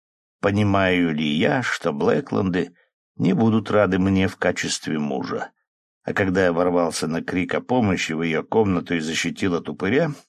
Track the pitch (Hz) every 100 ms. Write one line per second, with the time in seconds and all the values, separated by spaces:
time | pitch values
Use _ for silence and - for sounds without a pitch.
0 | _ _ _ _ 101 101 104 98 95 90
1 | 85 76 76 78 123 139 117 - 85 71
2 | 117 113 - 110 95 90 - _ _ _
3 | _ - 87 151 113 110 - 104 98 92
4 | 95 95 95 - 90 85 - - - 78
5 | 73 65 - - - _ _ _ _ _
6 | - - 95 92 92 82 90 87 82 -
7 | 80 82 - 90 87 76 - 127 104 80
8 | - 80 82 78 - 113 95 87 - 87
9 | 78 80 85 78 98 82 - 73 92 135
10 | 165 143